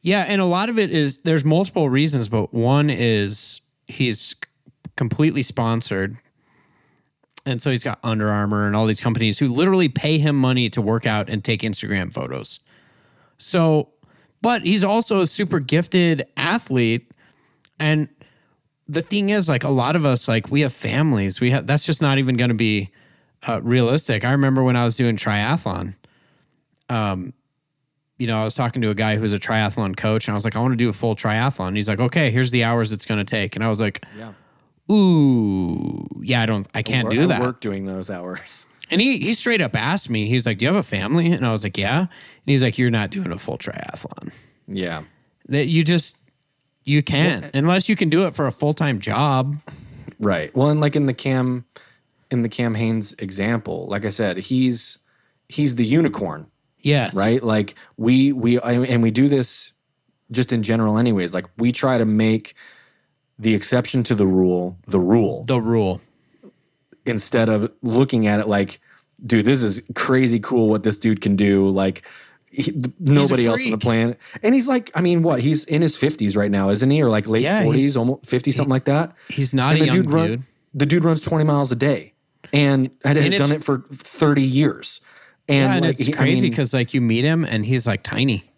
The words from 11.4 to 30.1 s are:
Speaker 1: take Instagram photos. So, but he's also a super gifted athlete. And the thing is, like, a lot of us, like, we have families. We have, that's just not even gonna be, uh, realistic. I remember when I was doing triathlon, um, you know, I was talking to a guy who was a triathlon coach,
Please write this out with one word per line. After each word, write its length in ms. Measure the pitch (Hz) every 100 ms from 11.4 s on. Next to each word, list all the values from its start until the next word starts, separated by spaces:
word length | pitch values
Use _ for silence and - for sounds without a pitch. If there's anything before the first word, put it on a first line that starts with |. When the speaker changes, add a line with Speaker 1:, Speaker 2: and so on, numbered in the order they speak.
Speaker 1:
take 200 | 101 110
Instagram 500 | 110 98 107 101 85
photos. 460 | - 64 65 - - _ _ _ _ _ _ _ _
So, 500 | - 180 160 151 - _ _ _ _ _
but 220 | 233 240
he's 220 | 180 208
also 360 | 190 220 226 196
a 60 | 175
super 320 | - 190 175
gifted 680 | 131 156 175 185 170 156 - -
athlete. 760 | 151 226 - 127 117 117 _ _ _ _ _ _ _ _
And 280 | 156 151 143 _ - _ _ _ _ _ -
the 160 | 156
thing 280 | 165 202 196
is, 180 | 208 165
like, 160 | 127
a 40 | 143
lot 260 | 135 123 170
of 80 |
us, 240 | 147 123 -
like, 220 | 113 -
we 100 | 143
have 120 | 143
families. 680 | - 110 127 156 113 98 95
We 100 | 123
have, 160 | 131 -
that's 180 | 147
just 160 | - 160
not 160 | 147 135
even 180 | 131 123
gonna 180 | 123
be, 360 | 110 113 104 95 _ _ _ _ _ -
uh, 120 | 110
realistic. 640 | 117 127 117 151 - 107
I 80 | 123
remember 300 | 139 135 131
when 140 | 127 123
I 80 |
was 120 | 120 110
doing 200 | 120 107
triathlon, 800 | - 104 107 170 - 90 92 98 _ _ _ _ _ _ _ _ -
um, 420 | 117 104 92 90 - _ _ _ _ _ _ _ _
you 100 | 120
know, 120 | 110
I 40 |
was 100 | 110
talking 260 | - 120 131
to 80 | 113
a 40 |
guy 220 | 104 110 107
who 60 |
was 100 | 110
a 80 | 101
triathlon 560 | - 110 104 95 101 92
coach, 320 | 107